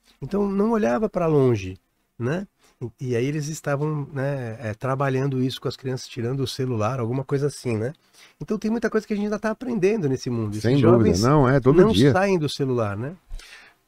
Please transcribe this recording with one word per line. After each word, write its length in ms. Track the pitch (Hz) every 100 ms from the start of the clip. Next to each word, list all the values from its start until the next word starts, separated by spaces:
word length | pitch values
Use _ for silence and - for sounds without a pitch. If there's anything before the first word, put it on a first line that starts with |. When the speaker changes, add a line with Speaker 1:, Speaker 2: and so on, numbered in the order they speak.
| _ _
Speaker 1:
Então 240 | 135 196 202
não 220 | 196 214
olhava 360 | 226 226 240 214
pra 180 | 180 165
longe, 520 | 147 131 113 92 92 _ _ _ -
né? 260 | 117 170 202 _ _ _ 117 -
E, 120 | 127
e 40 | 117
aí 100 | 131
eles 200 | 156 147
estavam, 600 | 160 147 139 151 151 143
né, 460 | 139 135 139 120 113
é, 140 | 113
trabalhando 680 | 104 127 135 139 131 139 131
isso 200 | 131 -
com 60 | 135
as 100 | -
crianças, 300 | 127 127 -
tirando 320 | - 117 135
o 80 | 123
celular, 520 | - 127 113 104 131
alguma 240 | 113 131
coisa 220 | 135 139 143
assim, 320 | - 127 110
né? 160 | 117 165 _ _ - _
Então 160 | 147 214
tem 140 | 220
muita 180 | 233 220
coisa 160 | 214 -
que 80 |
a 20 | 202
gente 100 | 208
ainda 120 | 208
tá 120 | 220
aprendendo 580 | 220 247 233 185 226 147
nesse 200 | 131 -
mundo. 200 | 117 107
Esses 120 | 107
Speaker 2:
Sem 180 | 110 139
dúvida, 100 | 113 120
Speaker 1:
jovens 240 | 107 87
Speaker 2:
não, 260 | 117 151 127
é, 120 | 139
todo 200 | 123 165
Speaker 1:
não 120 | 208
Speaker 2:
dia. 180 | 104 139
Speaker 1:
saem 280 | 180 196 185
do 100 | 147
celular, 480 | - 135 123 104 101
né? 180 | 131 185 _ - - - - _